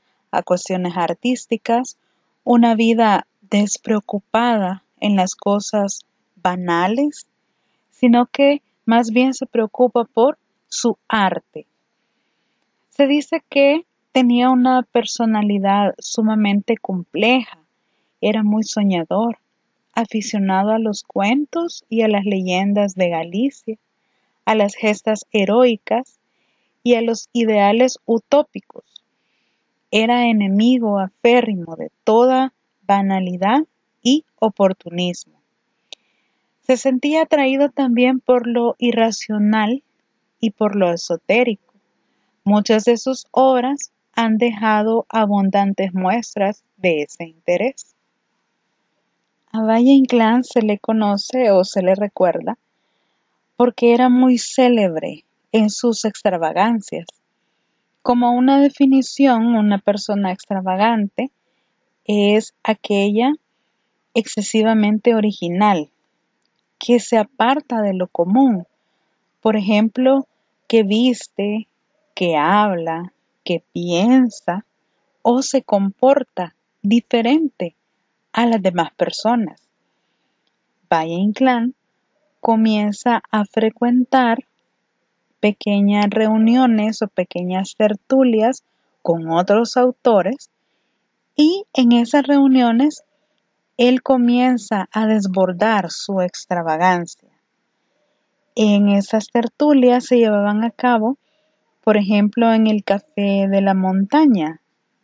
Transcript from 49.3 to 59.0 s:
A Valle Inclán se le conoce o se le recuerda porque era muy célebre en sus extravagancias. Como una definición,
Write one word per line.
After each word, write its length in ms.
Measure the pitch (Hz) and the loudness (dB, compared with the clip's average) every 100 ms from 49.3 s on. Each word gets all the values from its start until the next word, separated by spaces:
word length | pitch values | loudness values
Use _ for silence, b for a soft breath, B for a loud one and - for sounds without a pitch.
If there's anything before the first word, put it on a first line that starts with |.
| _ _ | _ _
A 100 | 220 | -4
Valle 300 | 220 226 247 | 0 2 6
Inclán 520 | 277 262 240 220 240 | 6 4 2 2 2
se 160 | 247 247 | 0 -2
le 180 | 214 208 | -2 -2
conoce 720 | - 220 208 202 - 254 233 | -2 -2 0 -2 -4 0 2
o 140 | 190 | 2
se 180 | 185 202 | 2 -2
le 120 | 185 | 0
recuerda 640 | 190 202 - 185 170 165 226 _ _ _ _ _ _ _ _ _ - | 0 -2 0 0 0 -6 -10 _ _ _ _ _ _ _ _ _ 0
porque 380 | 247 - 233 | 0 2 2
era 160 | 233 254 | 4 4
muy 260 | 247 254 247 | 4 4 2
célebre 880 | - - 247 233 190 160 156 - _ _ _ | -2 2 2 4 0 -2 -8 -12 _ _ _
en 180 | 220 214 | 0 0
sus 340 | - 240 220 | 0 -2 -2
extravagancias. 1040 | 220 - 202 180 160 170 214 233 - 165 170 _ _ _ _ _ _ _ _ _ | -4 -4 -4 -2 -2 0 0 -2 -6 -12 -14 _ _ _ _ _ _ _ _ _
Como 300 | - 240 240 | -2 0 2
una 280 | 247 254 277 | 2 2 4
definición, 960 | 285 - 277 269 | 2 2 2 4